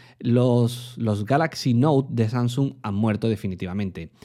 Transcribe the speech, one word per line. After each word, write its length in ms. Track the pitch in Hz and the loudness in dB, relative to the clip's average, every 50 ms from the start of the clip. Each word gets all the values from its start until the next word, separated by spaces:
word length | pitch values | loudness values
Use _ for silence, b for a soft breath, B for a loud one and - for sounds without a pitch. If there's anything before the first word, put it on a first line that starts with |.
| B B B B | B B B B
Los, 760 | - 123 117 123 123 127 120 123 117 113 120 - - - - | 0 2 4 4 4 4 4 4 2 2 -2 -6 -12 -12 -8
los 280 | - 117 110 104 101 107 | -4 -2 -2 0 0 0
Galaxy 500 | 101 135 147 160 156 - - - 135 117 | 0 2 2 2 0 -4 -2 0 2 2
Note 360 | 117 135 160 143 135 139 - | 4 4 4 4 2 2 0
de 160 | 117 117 113 107 | 0 0 0 0
Samsung 460 | 127 123 120 120 123 139 139 139 135 - | 0 0 0 0 0 0 -2 -2 -4 -8
han 120 | - 107 98 | -8 -4 -2
muerto 340 | 101 110 110 104 104 - 113 | 0 0 0 0 0 0 -2
definitivamente. 840 | 107 101 - 98 92 85 95 90 90 104 101 92 87 85 82 - B B | -2 -2 -4 -6 -6 -6 -8 -6 -4 -4 -4 -6 -6 -10 -12 -14 B B